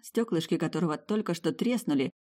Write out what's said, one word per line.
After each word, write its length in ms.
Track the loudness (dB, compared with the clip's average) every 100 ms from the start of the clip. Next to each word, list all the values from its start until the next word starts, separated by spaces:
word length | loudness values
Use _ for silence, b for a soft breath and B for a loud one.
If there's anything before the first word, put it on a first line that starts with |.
стеклышки 540 | -4 -2 0 0 0 0
которого 400 | 0 0 0 -2
только 360 | -2 -2 0
что 180 | -2 -2
треснули 600 | 0 0 0 0 0 0 -4